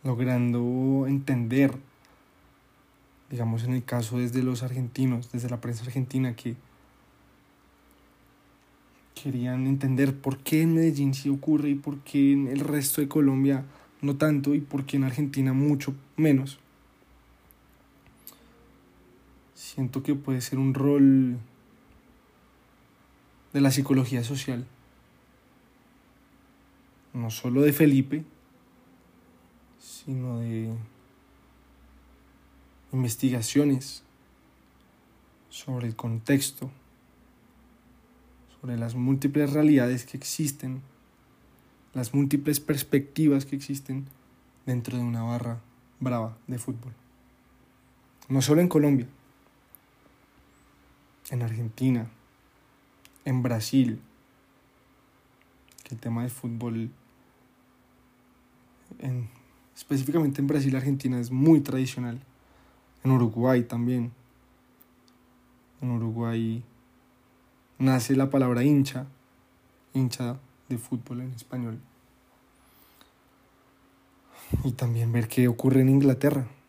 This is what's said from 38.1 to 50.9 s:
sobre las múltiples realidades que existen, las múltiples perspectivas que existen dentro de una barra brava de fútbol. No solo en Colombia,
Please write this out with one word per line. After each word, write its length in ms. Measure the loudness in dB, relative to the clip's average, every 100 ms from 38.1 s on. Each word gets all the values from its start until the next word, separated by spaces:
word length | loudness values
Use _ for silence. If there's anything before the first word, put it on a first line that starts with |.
| _ _ _ -20 _
sobre 160 | -8 -6
las 160 | -4
múltiples 580 | -2 0 2 2 0 0
realidades 520 | 4 6 6 4 -2
que 120 | -6 -14
existen, 640 | -10 -4 -4 -4 -10 -10 -14 _ _ _ _ _ _ _ _ _ _
las 220 | -8 -2
múltiples 460 | 0 2 0 0 -2
perspectivas 840 | -2 -4 0 0 0 2 4 4 0
que 100 | -8
existen 500 | -8 -10 -8 -10 -10 -18 _ _ _ _
dentro 320 | -4 -4 -4 -4
de 60 |
una 200 | -2 -2
barra 380 | -4 -4 -6 -8 -12 _ _ _
brava 380 | -4 -2 -4 -10 -10
de 120 | -8
fútbol. 340 | -8 -10 -12 -20 _ _ _ _ _ _ _ _ _ _ _ _ -2
No 140 | 0
solo 180 | 4 4
en 80 | 4
Colombia, 400 | 4 4 2 -2 -14 _ _ _ _ _ _ _ _ _ _ _ _ _ _ _ _ _